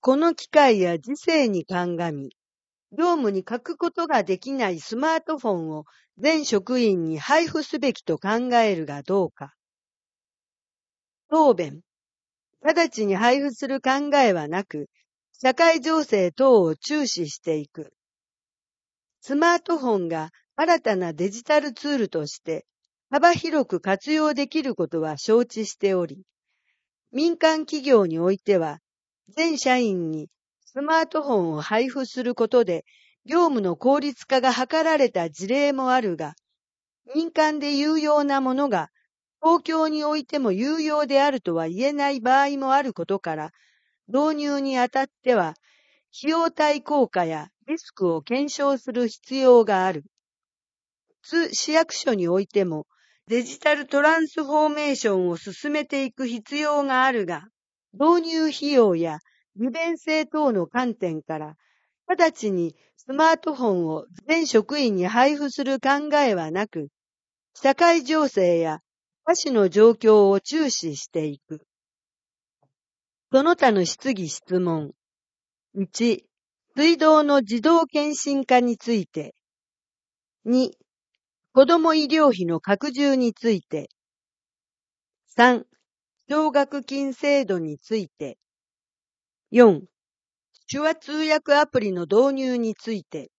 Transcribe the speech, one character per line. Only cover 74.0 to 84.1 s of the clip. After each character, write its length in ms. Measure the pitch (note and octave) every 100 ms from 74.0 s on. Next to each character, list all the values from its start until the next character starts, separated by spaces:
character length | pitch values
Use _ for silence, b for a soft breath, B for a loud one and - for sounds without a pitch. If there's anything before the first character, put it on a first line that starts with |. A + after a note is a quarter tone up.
| C4 G#3
疑 120 | E3
質 320 | - _ F#3
問。 340 | F3+ D#3+ C#3+ - _ _ _ _ _ _ _ F#3+
一、 500 | F#3+ - A#3 A3 _ _ _ _ _ -
水 220 | D#4 D#4+
道 240 | D#4 D#4
の 200 | D4 C#4+
自 200 | G3+ A#3
動 240 | B3+ E4 D#4+
検 340 | D4+ D4 D4+
針 240 | - C#4 C4
化 120 | B3+
に 160 | A#3+ A3+
つ 160 | -
い 140 | A3+ E3+
て。 300 | E3 D3 _ _ _ _ _ _ _ _ _ _ _ A3
二、 300 | B3 C4 - _ _ _ _ _ _ _
子 140 | - C#4+
ど 140 | E4+
も 160 | D#4+ D#4
医 100 | D4
療 240 | D#4 D4
費 160 | G3 E3+
の 140 | E3
拡 320 | - G3+ D4
充 240 | B3+ C#4+ C4+
に 180 | A#3+
つ 180 | - A#3
い 100 | G3
て。 280 | _ D#3 - _ _